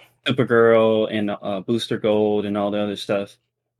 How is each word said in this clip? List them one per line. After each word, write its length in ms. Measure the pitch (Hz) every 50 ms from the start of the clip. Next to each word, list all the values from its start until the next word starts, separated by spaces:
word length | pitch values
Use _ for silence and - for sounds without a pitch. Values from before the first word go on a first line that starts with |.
| - _ _ _ -
Supergirl 840 | 135 123 135 120 110 120 117 117 113 113 113 110 113 110 110 110 -
and, 200 | 110 107 104 101
uh, 300 | 104 - - 104 101 95
Booster 360 | 92 - 117 113 - - 113 101
Gold 460 | - 107 104 107 107 104 104 104 101
and 120 | 101 104
all 140 | 104 101 101
the 80 | 104 104
other 160 | 104 101 98
stuff. 420 | 98 - - 104 101 101 - - _ _ _ _ _ _ _ _